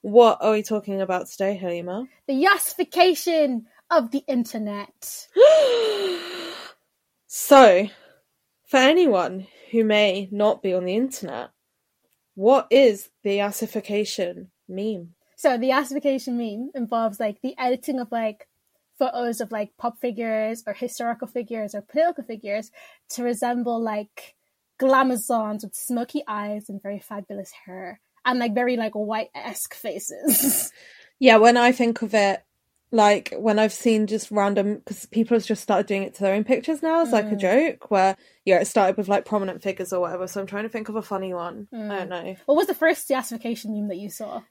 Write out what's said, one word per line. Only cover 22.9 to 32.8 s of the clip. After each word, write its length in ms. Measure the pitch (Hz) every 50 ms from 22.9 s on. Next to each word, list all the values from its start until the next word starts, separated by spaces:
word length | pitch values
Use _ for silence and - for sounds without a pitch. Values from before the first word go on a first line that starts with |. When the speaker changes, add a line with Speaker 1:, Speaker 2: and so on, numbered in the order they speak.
| - _ _ _
Speaker 2:
to 140 | - - 240
resemble, 580 | 240 240 233 - 240 240 240 240 240 233 226
like, 540 | 226 220 214 208 208 _ _ - - - _ _ _ _ _ _ _ _ _ _
glamazons 840 | 262 262 269 262 269 262 254 226 - - 240 226 220 214 214 208 214
with 100 | 196 -
smoky 500 | - - - 247 233 240 247 - 294 - -
eyes 420 | 214 208 208 208 214 214 214 -
and 140 | 202 196 _
very 160 | 202 202 202
fabulous 520 | - - 214 202 196 _ 208 202 190 - - - _
hair 340 | - 185 185 190 180 208 _ _ _ _ _ _
and, 120 | 247 247 254
like, 160 | 240 240 208
very, 240 | - 247 247 254 233
like, 160 | 226 220 220
white-esque 800 | 208 214 208 220 220 220 - _ 139 - 240 202 - - - -
faces. 1000 | - - 226 165 190 - - - - - 302 233 - - 277 - - - - _ -
<laughs> 40 | - - - - - _ _ _
Speaker 1:
Yeah, 180 | 262 254 226 220
when 200 | 214 240 240 240
I 140 | 240 240
think 300 | 254 - 247 233 226 -
of 120 | 226 208 220
it, 280 | 220 202 196 190 - _ _ _ _ _ _ _ _